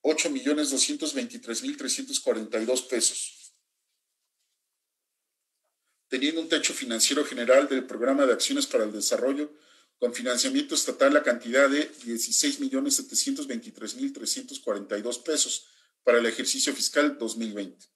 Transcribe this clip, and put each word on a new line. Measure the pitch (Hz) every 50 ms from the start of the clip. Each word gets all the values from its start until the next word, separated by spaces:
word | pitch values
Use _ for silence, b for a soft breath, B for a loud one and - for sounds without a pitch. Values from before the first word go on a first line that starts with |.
ocho | _ 147 156 156 - 165
millones | 147 135 - - 147 - 302 277
doscientos | 277 - - - 294 294 330 302 294
veintitrés | 269 240 233 - 233 - - - - -
mil | 269 147
trescientos | - - 131 - - 135 - 285 -
cuarenta | - 135 117 110 110 104 - 110
y | 110
dos | 113 127 127 -
pesos, | - 127 117 110 - - - - - - - - - _ _ _ _ _ _ _ _ _ _ _ _ _ _ _ _ _ _ _ _ _ _ _ _ _ _ _ _ _ _ _ _ _ _ _ _ _ _ _ _ _ _ _ _ _ _ _ _ _ _ _ _
teniendo | - 127 135 151 160 -
un | 156 -
techo | 165 151 - - -
financiero | - 139 120 117 110 - - 139 143 143
general | - 139 127 120 117 127 139 143 -
del | 135 131 127
Programa | - 131 110 117 131 139 143 143
de | 127 113
Acciones | - - - 139 143 135
para | - - 123 110
el | 107 107
Desarrollo, | 107 101 - 120 107 117 131 139 143 151 147 b b b b b b b b b _
con | 123 120 120
financiamiento | 117 117 127 123 120 127 135 131 139 147 143 165
estatal, | 151 - - 123 - 139 139 147
la | 147 143
cantidad | 151 151 120 - 117 120 135 139 135
de | 139 147 151 151 - - -
dieciséis | 117 117 113 - - - - - 294 277 -
millones | - 269 269 269 139 143 269
setecientos | - - - - - - 139 135 139 147
veintitrés | 135 123 113 - - - - 113 104 -
mil | 127 139 139 139
trescientos | - 113 117 - 131 120 - - -
cuarenta | - - 104 101 101 98 107 104
y | 104
dos | 120 123 -
pesos | - - 156 147 - - - - b b b b b b b b _
para | 127 120 120
el | 117
ejercicio | 113 - - - - - 131 - 151 135
fiscal | - - - - 147 147 147 139 -
dos | 117 110 110
mil | 113 117 110 101
veinte. | 101 101 92 - _ - _ _